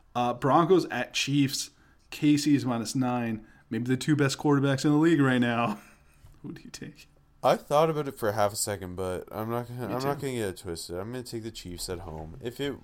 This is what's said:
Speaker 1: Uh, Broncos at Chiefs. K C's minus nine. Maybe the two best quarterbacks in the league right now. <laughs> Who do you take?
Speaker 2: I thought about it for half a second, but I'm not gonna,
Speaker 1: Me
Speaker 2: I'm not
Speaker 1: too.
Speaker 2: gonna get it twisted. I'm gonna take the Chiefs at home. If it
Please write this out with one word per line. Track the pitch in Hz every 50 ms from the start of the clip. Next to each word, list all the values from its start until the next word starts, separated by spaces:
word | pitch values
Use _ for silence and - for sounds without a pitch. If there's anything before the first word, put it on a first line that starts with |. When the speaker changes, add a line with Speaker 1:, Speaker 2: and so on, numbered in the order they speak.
| _ _ -
Speaker 1:
Uh, | 123 123 120 123
Broncos | 127 - 143 139 160 170 160 190 170 - -
at | - 120 123 - -
Chiefs. | - - 135 139 143 139 131 - - - - - _ _ _ _ _ _ _
K | - - 151 147 147
C's | 143 - 151 143 131 117
minus | 127 120 117 110 107 -
nine. | 135 127 123 123 123 120 113 110 110 - - - _ _ _
Maybe | 117 113 120
the | 123 131
two | 127 - - 151
best | 139 143 135 135 -
quarterbacks | - 151 143 139 135 139 135 135 -
in | 151 147
the | 147
league | 156 170 170 143
right | 139 131 127 123
now. | 120 120 117 117 117 113 208 - - - - _ _ _
<laughs> | _ _ - - - - -
Who | - -
do | - -
you | -
take? | - - - - - - - - _ _ _ _ _ _ -
Speaker 2:
I | 123 170
thought | 233 - - 143 147 160 160
about | 156 151 147 139
it | - -
for | 120 107 101
half | 110 104 101 107
a |
second, | - - 110 101 92 95 90 90
but | 90 92 92 92 82 - -
I'm | - 98 110 113
not | 117 120 120 120
gonna, | 120 123 123 98
Speaker 1:
Me | 110
Speaker 2:
I'm | 123 135
not | 139 139 131
Speaker 1:
too. | 139
Speaker 2:
gonna | 135 127 120
get | 110 95
it | 87
twisted. | - - 92 85 82 - - 85
I'm | 90 98 113 123
gonna | 127 120
take | - 120 113 107
the | 113 110
Chiefs | - - 90 87 85 - -
at | 92 85
home. | - - 78 78 78 78 85 - -
If | 120 117 -
it | 139 143 123 -